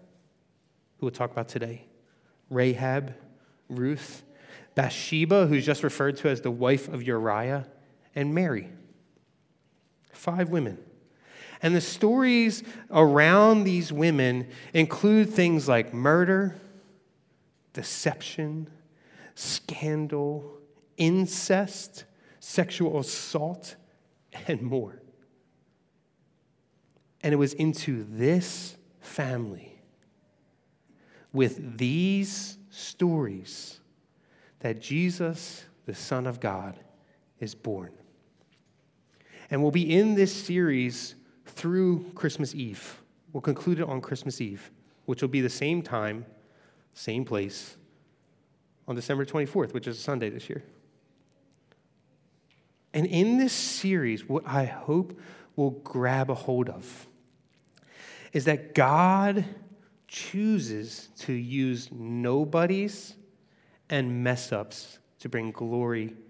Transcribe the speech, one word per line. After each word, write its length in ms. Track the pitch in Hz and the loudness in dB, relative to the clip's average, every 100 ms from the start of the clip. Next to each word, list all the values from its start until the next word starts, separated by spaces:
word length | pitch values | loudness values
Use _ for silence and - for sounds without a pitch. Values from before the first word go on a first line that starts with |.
| - _ _ _ _ _ _ _ _ - | -20 _ _ _ _ _ _ _ _ -10
who 80 | 131 | -8
we'll 60 | |
talk 200 | - 120 | -4 -6
about 160 | - 117 | -6 -6
today, 380 | 120 117 117 - _ _ _ _ _ - | -6 -8 -12 -18 _ _ _ _ _ -6
Rahab, 640 | 127 127 113 131 135 139 123 - _ _ _ - | 0 2 2 -2 -2 -4 -12 -20 _ _ _ -12
Ruth, 520 | 123 127 147 - - - - - - - | -6 -4 -4 -8 -18 -20 -20 -20 -20 -10
Bathsheba, 720 | - 135 - - 151 165 196 170 | -2 -2 -2 -4 0 4 6 6
who's 200 | 147 147 | 4 2
just 160 | 143 | 0
referred 340 | 151 - 143 139 | 0 0 -2 0
to 140 | 151 | 0
as 100 | 120 | 0
the 100 | 123 | -2
wife 380 | 120 123 135 139 | 0 2 2 0
of 140 | 131 | -8
Uriah, 640 | 123 113 110 104 123 139 131 - _ _ _ | -4 -2 0 0 -2 -4 -6 -16 _ _ _
and 200 | 147 143 | -4 -2
Mary. 360 | 165 180 113 90 - - _ _ _ _ _ _ _ _ _ _ _ _ | 0 0 -2 -6 -16 -20 _ _ _ _ _ _ _ _ _ _ _ _
Five 360 | - - 175 175 | -10 -4 -2 0
women. 300 | 170 120 95 - - _ _ _ - - - | 0 -2 -6 -14 -20 _ _ _ -20 -20 -2
And 140 | 160 | 2
the 60 | 175 | 2
stories 800 | 175 - 214 254 254 240 226 - - - - | 0 2 4 6 6 6 4 0 -8 -16 0
around 760 | 160 156 143 156 190 214 220 | 8 8 10 10 10 10 8
these 280 | 190 175 156 | 4 2 0
women 560 | 151 165 147 127 123 123 - - | 2 4 4 4 2 -4 -12 -2
include 560 | 165 156 - 202 214 214 | 2 2 4 6 6 6
things 400 | 214 175 165 135 | 4 4 4 4
like 240 | 120 113 | 2 2
murder, 640 | 120 135 165 180 190 196 165 - - - _ _ _ _ _ _ _ _ | 0 4 6 4 2 0 -4 -16 -20 -20 _ _ _ _ _ _ _ _
deception, 960 | - - - 160 - - - 151 156 156 - _ _ _ - - | -12 -8 -4 -4 -4 -8 -8 -6 -6 -10 -16 _ _ _ -20 -20
scandal, 1200 | - - - - - 156 151 151 147 143 151 143 - - _ _ - | -10 -6 -6 -8 -8 -4 -2 -2 -2 -2 -4 -10 -18 -20 _ _ 0
incest, 1080 | 165 185 185 - - 190 196 - - - - _ _ - | 4 4 2 0 2 2 0 -6 -14 -18 -20 _ _ -18
sexual 580 | - - 175 - 170 151 | -6 -2 -2 0 0 0
assault, 800 | 131 - - 156 156 180 - - _ _ _ _ _ - - | -4 -6 -4 -4 -4 -8 -14 -20 _ _ _ _ _ -12 -6
and 140 | 135 | -4
more. 400 | 120 131 104 - - _ _ _ _ _ _ _ _ _ _ _ _ _ _ _ _ _ _ _ _ _ | -2 -4 -6 -12 -20 _ _ _ _ _ _ _ _ _ _ _ _ _ _ _ _ _ _ _ _ _
And 120 | 156 | 0
it 20 | 147 | 2
was 160 | 139 | 2
into 540 | 147 156 151 - 120 107 | 2 0 0 -2 -4 -6
this 680 | 110 127 175 180 - - - _ _ | 0 2 2 0 -6 -12 -16 _ _
family 760 | - - 135 123 113 87 - - _ _ _ _ _ _ _ _ _ _ _ _ _ - _ | -12 -6 -4 -4 -6 -10 -16 -20 _ _ _ _ _ _ _ _ _ _ _ _ _ -20 _
with 420 | 131 123 - 135 110 | 2 2 0 -10 -2
these 800 | 123 156 185 196 196 - - - - | 0 2 2 2 -2 -6 -10 -14 -20
stories 1080 | - - - 180 160 120 95 95 - - - _ _ _ _ _ _ _ _ | -16 -12 -2 0 2 -2 -6 -12 -14 -16 -18 _ _ _ _ _ _ _ _
that 200 | 120 110 | -6 -6
Jesus, 840 | - 147 180 175 165 160 - - - _ | -4 -2 0 -2 -4 -6 -12 -16 -20 _
the 100 | - | -14
Son 320 | 98 - 131 127 | -10 -6 -4 -4
of 140 | 117 | -4
God, 380 | 113 95 98 92 - _ _ _ _ - | -6 -6 -8 -14 -20 _ _ _ _ -12
is 140 | 110 | -12
born. 360 | - 113 98 87 - - _ _ _ _ _ _ _ _ _ _ _ _ - - | -10 -8 -8 -10 -18 -20 _ _ _ _ _ _ _ _ _ _ _ _ -20 -6
And 100 | 139 | 0
we'll 120 | 147 | 2
be 200 | 170 160 | 2 4
in 200 | 170 220 | 4 6
this 180 | 202 190 | 4 2
series 840 | - - 175 170 151 123 123 - - _ _ | 0 -4 0 2 2 0 -4 -12 -16 _ _
through 600 | - - 165 185 185 170 - | -20 -8 -2 2 2 2 -2
Christmas 400 | - 156 - 139 | -4 -4 -2 -6
Eve. 480 | 147 120 98 - - _ _ _ | -6 -8 -10 -14 -20 _ _ _
We'll 80 | 143 | -8
conclude 400 | 151 135 - 170 | -4 -2 0 -2
it 80 | 165 | -2
on 120 | 135 | -6
Christmas 400 | 123 131 139 - | -6 -8 -8 -8
Eve, 300 | 104 98 - _ _ _ | -8 -10 -16 _ _ _
which 160 | - 123 | -8 -4
will 80 | 135 | -2
be 120 | 131 | 0
the 100 | 123 | 0
same 320 | - 147 170 | -2 -2 -2
time, 420 | 160 117 107 110 120 - _ _ _ _ _ | -2 -4 -4 -6 -12 -20 _ _ _ _ _
same 300 | - - 113 | -14 -6 -6
place, 520 | 127 104 98 - - - _ _ _ _ _ _ _ _ _ _ - | -4 -4 -4 -8 -16 -20 _ _ _ _ _ _ _ _ _ _ -10
on 80 | |
December 300 | 123 117 139 | -8 -4 -2
twenty-fourth, 500 | 139 156 139 196 127 | -2 -2 -2 -2 -2
which 120 | 123 120 | -4 -8
is 120 | 113 | -8
a 20 | |
Sunday 300 | - 127 110 | -6 -4 -4
this 180 | 117 - | -6 -10
year. 140 | - - - _ _ _ _ _ _ _ _ _ _ _ _ _ _ _ _ _ _ _ _ _ | -12 -14 -20 _ _ _ _ _ _ _ _ _ _ _ _ _ _ _ _ _ _ _ _ _
And 120 | 151 175 | -2 0
in 320 | 165 208 247 | 2 4 4
this 140 | 262 | 2
series, 760 | - - - 190 185 123 110 - | 0 -2 -2 0 2 2 -2 -2
what 180 | 139 151 | -4 0
I 180 | 139 | 0
hope 540 | 131 - - 160 185 - - - - - | 0 -4 -2 0 -2 -8 -20 -20 -12 -2
we'll 140 | 139 | -2
grab 600 | 139 - 131 123 135 131 | -2 -8 -2 0 0 0
a 40 | |
hold 340 | 127 - 123 123 | -4 -2 -2 -2
of 380 | - - - - _ _ _ _ _ _ - _ - - - - | -6 -16 -18 -20 _ _ _ _ _ _ -20 _ -20 -20 -20 -6
is 120 | 151 139 | -2 2
that 280 | 151 - | 0 2
God 680 | - 135 151 180 196 202 202 180 - - - _ _ _ | 4 6 6 6 6 4 0 -2 -8 -20 -20 _ _ _
chooses 1000 | - - 190 214 208 120 107 113 - - - | -14 -8 -2 0 0 -2 -6 -10 -14 -18 -12
to 120 | - | -6
use 580 | 123 120 135 131 120 120 | -6 -4 -2 0 -2 -8
nobodies 1200 | 120 113 120 120 135 151 165 175 190 202 - - - - _ _ _ _ _ - | -12 -8 -4 0 0 2 2 2 0 -4 -8 -16 -20 -20 _ _ _ _ _ -6
and 340 | 143 127 123 | -2 -2 -2
mess 280 | 123 123 - | 0 -2 -2
ups 460 | 107 107 - - - _ _ | -6 -6 -12 -18 -20 _ _
to 80 | 131 | -8
bring 240 | 120 113 | -6 -6
glory 640 | 110 117 120 120 117 110 - | -6 -6 -4 -2 -4 -6 -12